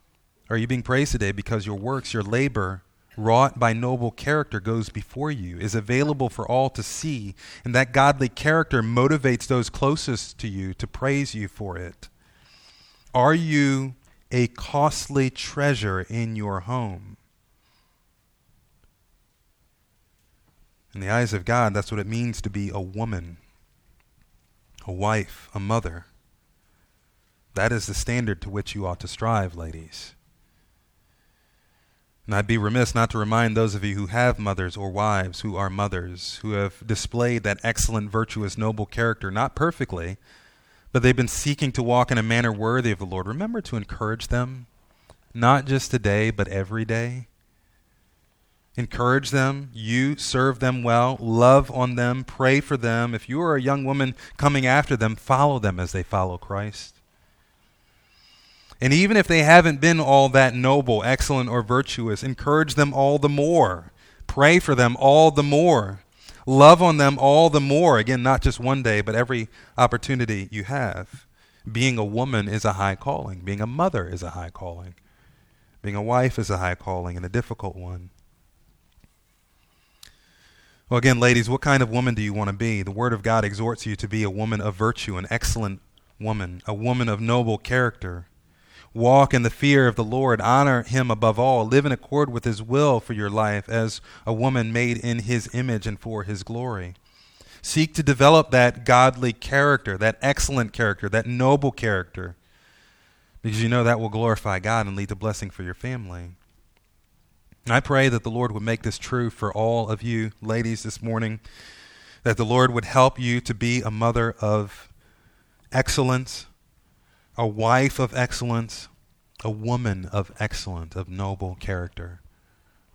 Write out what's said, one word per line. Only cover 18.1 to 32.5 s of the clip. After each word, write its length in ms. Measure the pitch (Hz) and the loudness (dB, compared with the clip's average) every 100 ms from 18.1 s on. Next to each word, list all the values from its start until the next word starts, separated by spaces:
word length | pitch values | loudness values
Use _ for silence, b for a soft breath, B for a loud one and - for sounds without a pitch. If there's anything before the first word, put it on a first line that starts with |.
| _ _ _ _ _ _ _ _ _ _ _ _ _ _ _ _ _ _ _ _ _ _ _ _ _ _ _ _ | _ _ _ _ _ _ _ _ _ _ _ _ _ _ _ _ _ _ _ _ _ _ _ _ _ _ _ _
In 80 | 98 | -10
the 80 | 95 | -4
eyes 240 | 113 120 | -2 0
of 100 | 101 | -2
God, 300 | 87 120 113 | 0 0 2
that's 160 | 101 - | 0 -4
what 100 | 107 | -6
it 60 | 101 | -6
means 360 | 113 120 110 | -4 -4 -6
to 80 | 107 | -8
be 200 | 101 101 | -6 -6
a 120 | 92 | -8
woman, 560 | 92 104 113 95 85 85 _ _ _ _ _ _ _ _ _ _ _ _ _ - - | -8 -8 -6 -6 -10 -16 _ _ _ _ _ _ _ _ _ _ _ _ _ -20 -12
a 60 | |
wife, 580 | 92 101 110 95 - - 104 | -4 0 0 -2 -12 -14 -8
a 40 | |
mother. 460 | 98 113 98 82 - _ _ _ _ _ _ _ _ _ _ _ _ _ _ 95 | -4 -2 -4 -10 -18 _ _ _ _ _ _ _ _ _ _ _ _ _ _ -2
That 160 | 110 | -2
is 160 | 117 98 | -2 -4
the 80 | 98 | -6
standard 440 | - 120 113 92 | -4 -2 -2 -4
to 80 | 104 | -6
which 240 | 101 - 104 | -8 -8 -8
you 100 | 95 | -8
ought 140 | 87 | -8
to 80 | 90 | -10
strive, 480 | - 113 113 92 85 | -6 -2 -2 -2 -6
ladies. 580 | 82 80 80 - - _ _ _ _ _ _ _ _ _ _ _ _ _ _ _ _ _ _ _ _ _ - | -12 -14 -16 -20 -20 _ _ _ _ _ _ _ _ _ _ _ _ _ _ _ _ _ _ _ _ _ -4
And 80 | 101 | -2
I'd 100 | |
be 140 | 104 | 0